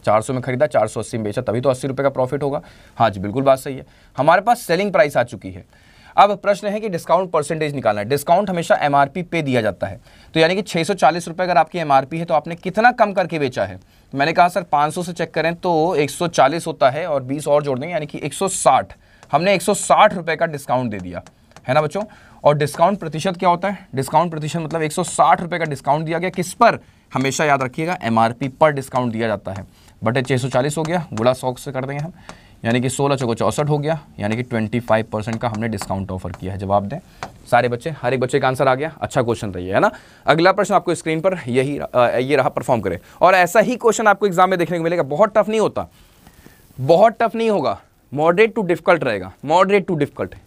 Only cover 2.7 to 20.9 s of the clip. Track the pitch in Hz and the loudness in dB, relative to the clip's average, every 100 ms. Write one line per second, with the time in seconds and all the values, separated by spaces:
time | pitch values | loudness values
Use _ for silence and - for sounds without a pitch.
2.7 | - - - 117 101 98 104 135 135 - | -20 -20 0 0 0 -6 -2 2 2 0
3.7 | 135 143 _ _ - 143 175 202 240 - | -12 -14 _ _ -2 2 2 2 0 0
4.7 | 175 208 180 151 139 120 104 95 92 - | 0 0 2 2 2 -2 -6 -12 -14 -18
5.7 | _ _ _ - - 196 202 190 202 214 | _ _ _ -8 4 4 4 0 0 -2
6.7 | 208 214 170 - 170 190 175 143 160 156 | -6 -4 -6 0 0 2 -2 -2 -2 -2
7.7 | 143 113 104 104 143 - 175 208 175 170 | 0 0 0 0 -2 2 2 2 -4 0
8.7 | 196 147 143 139 185 175 170 147 123 107 | 0 2 2 2 -2 -6 -4 0 0 0
9.7 | 90 98 98 _ - - 160 160 185 196 | -4 -8 -10 _ -20 -6 2 2 2 -2
10.7 | 175 160 196 170 165 170 165 180 170 160 | -4 -2 2 2 2 -6 -6 0 2 2
11.7 | 180 156 135 135 165 170 160 151 170 180 | -2 2 2 2 -6 -2 -2 -2 -8 -6
12.7 | 175 233 247 208 196 180 160 139 131 98 | 2 2 4 0 2 -2 -2 -4 -2 -6
13.7 | 92 _ _ _ 135 147 165 175 185 175 | -6 _ _ _ -2 0 4 2 2 -2
14.7 | 147 151 156 175 170 165 165 160 170 185 | 0 0 -2 -8 -6 -6 -2 -4 -2 0
15.7 | 165 160 165 147 - 175 165 160 165 165 | 2 2 0 -2 -2 -4 2 2 2 -6
16.7 | 156 135 139 175 143 127 143 156 147 147 | 0 0 0 -4 -4 -4 -6 0 0 0
17.7 | 127 151 175 151 139 147 - 190 - 156 | -4 -4 -6 -8 -8 -8 -4 -4 0 4
18.7 | 131 92 - _ _ - 147 180 190 196 | 4 0 -12 _ _ -4 -2 2 0 0
19.7 | 202 - 165 202 185 160 160 165 147 - | -2 2 6 6 4 -4 -2 -2 -4 -2
20.7 | 127 123 | -2 -2